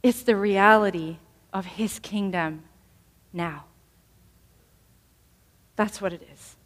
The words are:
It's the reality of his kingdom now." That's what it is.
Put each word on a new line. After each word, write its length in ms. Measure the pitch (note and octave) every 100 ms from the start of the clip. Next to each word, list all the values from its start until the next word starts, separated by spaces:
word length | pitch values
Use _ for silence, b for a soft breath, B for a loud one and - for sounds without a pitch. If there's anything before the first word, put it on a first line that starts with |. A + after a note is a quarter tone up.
It's 200 | B3+ A#3
the 140 | - G#3
reality 800 | G3+ G3 G3+ A3 G#3 F3+ D#3+ E3 _ _ _
of 140 | F#3+ F3+
his 320 | - A3 -
kingdom 640 | - G#3 G3 F3+ D#3+ D#3 - _ _ _ _ _ _
now." 320 | F3 E3+ D3 - _ _ _ _ _ _ _ _ _ _ _ _ _ _ _ _ _ _ _ _ -
That's 240 | G#3 -
what 120 | G3
it 140 | E3+ -
is. 240 | C#3+ - -